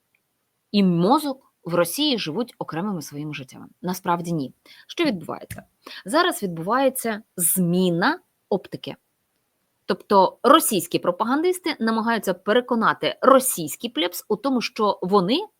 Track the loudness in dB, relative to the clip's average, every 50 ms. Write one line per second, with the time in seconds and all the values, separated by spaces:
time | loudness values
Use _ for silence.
0 | _ _ _ _ _ _ _ _ _ _ _ _ _ _ 0 2 4 4 4 2
1 | 4 2 2 2 0 -4 -8 -10 _ _ _ _ -8 -2 0 0 0 0 -2 -2
2 | -2 0 -2 -2 -4 -6 -6 -6 -6 -6 -8 -12 -12 -8 -6 -6 -6 -6 -6 -8
3 | -8 -10 -12 -10 -10 -10 -10 -12 -14 -16 -18 -20 -20 -20 _ _ -8 -8 -8 -6
4 | -4 -4 -4 -2 -2 -4 -4 -4 -4 -6 -10 _ _ -20 -20 -20 -20 -12 -6 -2
5 | -2 -2 -2 -4 -6 -10 -12 -12 -14 -14 -16 -16 -16 _ _ _ _ -20 -20 -16
6 | -6 -2 0 2 2 0 -2 -4 -6 -6 -6 -6 -4 -2 0 2 2 0 0 -2
7 | -4 -6 -6 -8 -10 _ _ -2 -2 0 0 0 0 2 2 2 2 2 2 2
8 | 0 0 0 -2 -8 _ _ _ _ _ -4 -4 -4 -8 -14 -14 -12 -14 -14 -14
9 | _ _ _ _ _ _ _ _ _ _ _ _ _ _ _ _ _ -6 -6 -6
10 | 0 4 6 6 6 6 2 2 6 6 6 6 6 2 0 -2 -2 -2 -4 -2
11 | -2 -2 -2 -2 -2 -2 0 0 0 0 -2 -2 -4 -6 -4 -2 -2 -2 -2 0
12 | 0 -2 -2 -2 -2 -2 -4 -2 _ 0 2 2 2 0 0 2 2 2 0 0
13 | -2 -4 -2 2 6 6 6 6 6 2 -2 -4 -6 -6 -6 -8 -10 -8 -4 -4
14 | -4 -4 -4 -8 -6 -4 -4 -2 0 0 0 0 -2 -4 -2 0 0 0 0 0
15 | 0 2 2 2 4 2 0 -2 -2 -6 _